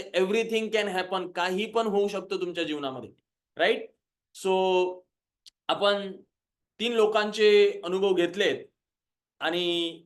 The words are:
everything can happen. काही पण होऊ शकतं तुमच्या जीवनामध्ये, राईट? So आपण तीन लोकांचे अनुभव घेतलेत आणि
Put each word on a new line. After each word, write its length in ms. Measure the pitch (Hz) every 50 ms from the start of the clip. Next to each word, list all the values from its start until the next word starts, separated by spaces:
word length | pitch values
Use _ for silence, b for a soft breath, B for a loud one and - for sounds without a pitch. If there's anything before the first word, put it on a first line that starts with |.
| 185 - -
everything 580 | 175 190 190 208 226 226 226 226 220 220 214
can 240 | 220 214 208 202 180 185
happen. 340 | 185 180 196 185 185 180
काही 340 | 175 180 175 185 185 185 214
पण 220 | 220 - 226 226 220
होऊ 200 | 196 202 202 202
शकतं 340 | 208 190 185 190 196 190
तुमच्या 220 | 185 175 170 170 165
जीवनामध्ये, 460 | 151 151 147 143 135 127 127 110 - - _ _ _ _ _ _ _ _ -
राईट? 340 | 160 196 233 - - - _ _ _ _ _ _ _ _ - - -
So 400 | 190 190 190 190 185 185 185 180 180 180 185 - _ _ _ _ _ _ _ _ - _ _ _ -
आपण 440 | 165 160 196 202 202 202 196 196 190 - - _ _ _ _ _ _ _ _ _ _ -
तीन 120 | 214 240 240
लोकांचे 880 | 226 214 214 214 220 208 214 202 220 214 208 208 208 202 202 202 - -
अनुभव 300 | 175 180 190 190 196 185
घेतलेत 520 | 175 175 170 175 196 202 165 127 101 - - _ _ _ _ _ _ _ _ _ _ _ _ _ -
आणि 600 | - 156 170 175 175 175 170 170 170 165 165 - -